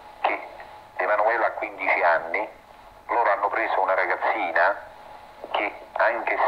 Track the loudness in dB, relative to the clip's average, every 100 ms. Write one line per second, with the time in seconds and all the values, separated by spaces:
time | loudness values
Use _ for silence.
0 | -20 -4 -4 -4 -8 -16 -18 -20 -20 -6
1 | 0 2 4 2 0 -2 -8 -4 0 2
2 | 4 2 0 -4 -4 -8 -20 -20 -20 -20
3 | -4 0 2 2 0 0 0 2 2 2
4 | 2 0 0 0 0 2 2 2 -6 -18
5 | -20 -20 -20 -18 -6 -4 -4 -8 -12 0
6 | 2 2 -2 0